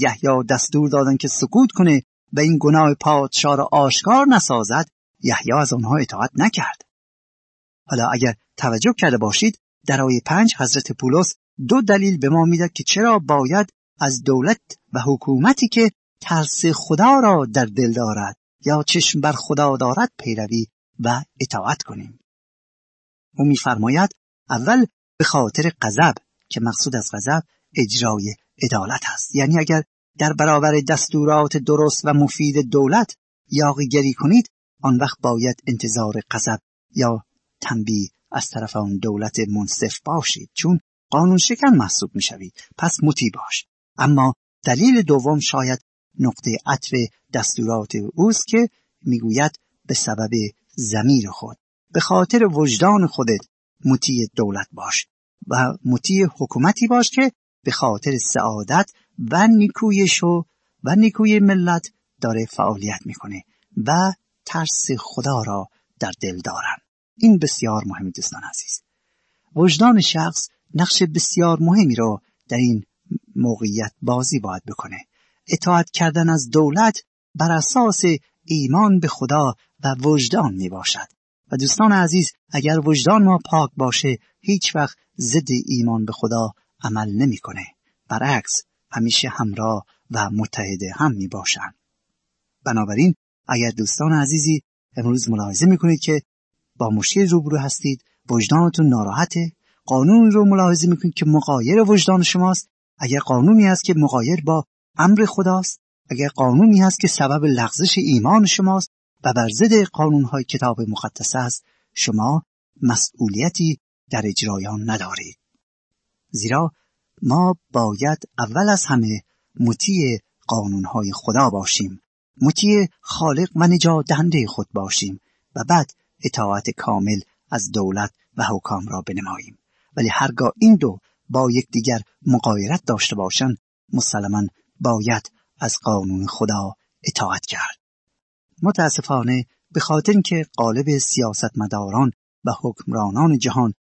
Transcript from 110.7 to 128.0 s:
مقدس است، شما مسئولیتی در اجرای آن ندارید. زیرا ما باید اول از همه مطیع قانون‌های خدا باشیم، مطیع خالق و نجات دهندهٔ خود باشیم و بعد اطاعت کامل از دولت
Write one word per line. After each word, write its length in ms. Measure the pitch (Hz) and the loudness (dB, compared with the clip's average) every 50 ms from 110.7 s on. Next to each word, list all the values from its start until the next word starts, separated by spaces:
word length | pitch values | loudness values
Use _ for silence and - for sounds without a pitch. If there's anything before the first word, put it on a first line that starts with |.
| 113 117 | -2 -4
مقدس 560 | 117 107 107 - - 110 - - - - - | -4 -6 -6 -8 -8 -10 -10 -8 -8 -6 -4
است، 280 | 127 123 120 117 - - _ _ _ _ _ - | -4 -4 -4 -6 -10 -12 _ _ _ _ _ -8
شما 480 | - - - 107 107 107 127 151 160 - _ _ _ _ _ _ - | -6 -4 -2 0 0 0 0 0 -2 -4 _ _ _ _ _ _ -4
مسئولیتی 960 | - 120 117 - - - _ - 120 104 98 110 143 175 - - 170 160 147 - _ _ _ _ _ - | -2 0 0 0 -2 -4 _ -4 -4 -4 -2 -2 -2 -2 -2 0 0 -2 -2 -4 _ _ _ _ _ -8
در 120 | - 113 107 | -6 -4 -4
اجرای 420 | 104 95 - - 107 101 95 95 | -4 -4 -4 -4 -4 -4 -6 -6
آن 240 | 101 107 104 107 113 | -8 -8 -8 -6 -6
ندارید. 480 | 110 104 92 92 90 - - 82 78 _ _ _ _ _ _ _ _ _ _ _ _ _ _ _ _ _ _ _ | -6 -6 -6 -8 -12 -12 -14 -16 -20 _ _ _ _ _ _ _ _ _ _ _ _ _ _ _ _ _ _ _
زیرا 420 | - 107 101 110 127 147 165 156 - _ _ _ _ _ _ _ _ _ | -10 -6 -4 -2 -2 -2 -2 -4 -6 _ _ _ _ _ _ _ _ _
ما 340 | - 113 131 170 180 180 180 - _ _ | -2 0 2 2 2 2 0 -2 _ _
باید 480 | - 123 117 107 104 98 135 147 156 156 - - _ - | -2 -2 -2 -2 -2 -2 -2 -4 -4 -4 -8 -12 _ -8
اول 300 | 120 107 113 160 202 208 | -8 -4 -2 0 0 0
از 160 | 202 185 - | 0 0 0
همه 360 | - 135 123 113 107 107 92 - _ _ _ _ _ _ - | 0 0 0 0 -2 -4 -6 -10 _ _ _ _ _ _ -2
مطیع 580 | 123 117 110 - - - 196 180 151 127 117 101 - _ _ _ _ | 0 0 0 -2 -2 -2 -2 0 0 -2 -2 -4 -8 _ _ _ _
قانون‌های 640 | - 117 110 104 101 98 98 95 95 - 117 104 98 95 | -6 -4 -4 -4 -4 -4 -6 -6 -6 -6 -6 -6 -6 -8
خدا 360 | - - - 110 127 139 123 | -6 -4 0 2 2 2 2
باشیم، 500 | 98 98 101 - - - 104 92 95 - _ _ _ _ _ _ _ - | 0 -2 -4 -4 -4 -4 -4 -6 -10 -14 _ _ _ _ _ _ _ 0
مطیع 440 | 127 147 - - 208 208 208 208 196 - _ _ | 0 0 2 2 2 2 2 2 2 -2 _ _
خالق 480 | - - - - 165 156 135 147 180 - - | -12 -10 -6 -2 -2 0 0 0 -2 -2 0
و 140 | 160 170 175 | 2 4 4
نجات 380 | 180 170 - 170 165 156 139 | 4 4 4 2 2 2 0
دهندهٔ 400 | - 156 143 160 175 160 151 113 | 0 0 0 0 2 0 0 0
خود 220 | 101 - - 101 - | -2 -4 -8 -10 -8
باشیم 480 | - 101 95 95 - - 101 98 95 - _ _ _ _ _ _ - | -8 -8 -6 -6 -4 -6 -6 -6 -10 -12 _ _ _ _ _ _ -10
و 80 | 120 117 - | -6 0 2
بعد 220 | 175 165 143 - - _ _ _ _ _ - | 2 2 2 0 -6 _ _ _ _ _ -8
اطاعت 460 | 113 - - 107 101 101 101 - - | -6 -4 -4 -4 -4 -4 -4 -6 -8
کامل 500 | - - - - 110 98 98 104 107 98 - _ _ _ _ - | -10 -6 -4 -2 -2 0 0 -2 -2 -4 -6 _ _ _ _ -8
از 200 | 143 117 101 85 | -8 -6 -6 -6
دولت 400 | - 110 98 95 95 104 | -4 -4 -2 -2 -2 -4